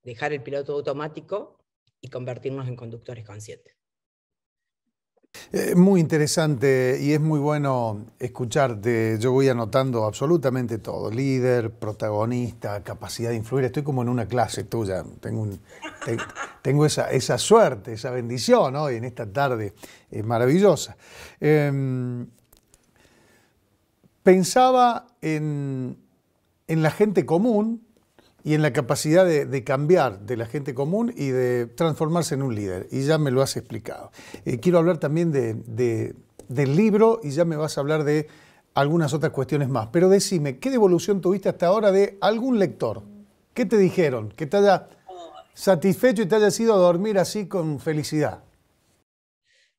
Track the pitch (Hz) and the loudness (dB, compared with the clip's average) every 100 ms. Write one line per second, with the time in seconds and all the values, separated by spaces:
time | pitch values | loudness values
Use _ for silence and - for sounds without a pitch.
0 | - 117 147 147 135 139 143 143 143 143 | -20 -10 -8 -8 -8 -10 -6 -8 -6 -8
1 | 151 156 131 196 294 _ _ _ _ _ | -8 -12 -10 -10 -10 _ _ _ _ _
2 | 127 127 127 120 139 135 127 120 117 117 | -16 -12 -12 -10 -10 -8 -10 -12 -14 -16
3 | - 117 104 107 107 - _ _ _ _ | -16 -16 -16 -18 -18 -20 _ _ _ _
4 | _ _ _ _ _ _ _ _ _ _ | _ _ _ _ _ _ _ _ _ _
5 | _ _ _ - - - - 175 190 190 | _ _ _ -20 -8 -6 2 4 6 4
6 | 147 156 147 - 156 131 139 131 127 139 | 2 0 0 0 0 2 2 2 2 0
7 | 143 151 156 151 147 151 139 127 117 104 | 0 0 0 0 0 -2 -2 -2 -2 -6
8 | 110 _ 123 - 120 151 131 107 110 113 | -12 _ -12 -8 -4 0 0 0 0 0
9 | 113 110 127 127 135 120 110 131 131 117 | 0 0 2 2 2 2 0 0 0 0
10 | 107 107 143 170 135 127 117 113 - 98 | -2 -2 0 0 0 -2 -4 -6 -8 -8
11 | 104 113 139 131 127 123 110 113 107 104 | -6 -4 -2 0 2 0 -2 -6 -10 -6
12 | 110 104 113 123 120 - 107 101 87 98 | -4 -2 -2 -2 -6 -8 -10 -10 -10 -14
13 | 98 - 117 117 107 135 127 151 147 131 | -12 -8 -6 -6 -4 -2 -2 -4 -4 -4
14 | 120 123 107 123 117 - 104 117 101 92 | -2 -4 -2 -2 -2 -4 -6 -6 -4 -6
15 | 76 - 113 110 107 95 - - - - | -8 -12 -8 -6 -6 -8 -18 -18 -18 -12
16 | - 117 - - - - 135 143 151 - | -6 -6 -8 -12 -14 -8 -2 2 2 0
17 | - 135 - 123 - 226 175 110 120 110 | -2 -2 -2 -4 4 6 6 0 -10 -10
18 | 127 123 117 123 113 240 147 139 151 117 | -8 -6 -6 -4 2 4 2 -2 -4 -4
19 | 123 117 107 104 139 120 101 - - - | -8 -10 -6 -2 -2 -2 -6 -12 -20 -20
20 | _ 110 107 117 123 175 202 151 - - | _ -10 -4 0 2 4 4 2 -4 -14
21 | - - - - 147 151 143 139 135 127 | -20 -20 -20 -4 2 4 2 -2 -4 -4
22 | 123 123 120 _ _ _ _ _ _ _ | -6 -8 -12 _ _ _ _ _ _ _
23 | _ _ _ _ _ _ _ _ _ _ | _ _ _ _ _ _ _ _ _ _
24 | _ _ 190 185 175 254 254 254 240 226 | _ _ 4 6 4 4 4 6 4 0
25 | - _ 156 156 151 143 139 131 127 131 | -8 _ -4 -4 -4 -4 -6 -6 -8 -12
26 | _ _ _ _ _ _ - 160 156 - | _ _ _ _ _ _ -4 0 0 2
27 | 214 190 139 165 240 208 220 233 - _ | 2 2 2 2 2 2 0 -6 -12 _
28 | _ _ _ _ 151 151 151 127 117 147 | _ _ _ _ -2 2 2 0 -2 -2
29 | 151 170 185 151 135 131 113 135 147 180 | 4 4 6 2 0 -4 -2 -2 4 4
30 | 131 98 104 117 113 151 139 123 143 202 | 4 -2 -6 -6 -4 -6 -6 -4 -2 -2
31 | 233 - 139 127 123 123 117 - 165 147 | -2 -4 -2 0 0 0 -4 -2 -2 0
32 | 156 175 156 135 135 107 98 90 - 131 | 0 0 0 -2 -2 -4 -4 -6 -6 -4
33 | 139 160 147 127 135 120 - 110 - - | 0 2 2 2 0 -4 -10 -12 -12 -14
34 | - - - - - 127 180 175 165 165 | -16 -20 -20 -10 -6 -2 2 4 4 0
35 | 147 160 170 139 117 113 113 113 120 113 | -2 0 0 0 -2 -4 -8 -2 0 0
36 | 117 - _ - - 127 135 151 220 196 | -4 -10 _ -20 -8 -2 2 4 4 4
37 | 226 226 147 135 175 151 151 151 139 156 | 4 2 -4 -2 0 0 -4 -4 -2 0
38 | 147 151 151 - _ _ _ - 143 170 | 2 0 -2 -14 _ _ _ 0 2 2
39 | 147 147 151 - 127 147 131 127 107 170 | 0 0 -2 -2 -2 -2 0 -2 -2 2
40 | 185 196 196 180 143 135 262 254 196 170 | 4 4 2 -2 -2 -4 -2 2 4 4
41 | 190 202 180 196 196 - 175 214 208 190 | 0 0 0 0 -2 0 2 4 4 4
42 | 202 - 196 226 262 233 170 110 120 101 | 2 0 0 0 0 0 0 0 -6 -6
43 | - - - _ _ - 226 214 185 190 | -14 -20 -20 _ _ -4 0 4 4 4
44 | 151 120 107 - 147 202 202 180 - - | 0 0 -8 -10 -2 4 4 4 0 -20
45 | - - - - _ - 196 180 190 - | -20 -18 -18 -20 _ -2 2 4 2 4
46 | 254 214 190 214 208 - 226 202 180 170 | 2 2 2 4 2 2 2 6 6 4
47 | 214 196 165 214 180 185 156 139 160 151 | 0 0 0 -4 -6 -4 -4 -4 -4 -4
48 | - 151 131 - _ _ _ _ _ _ | -2 -2 -2 -4 _ _ _ _ _ _
49 | _ _ _ _ _ _ _ | _ _ _ _ _ _ _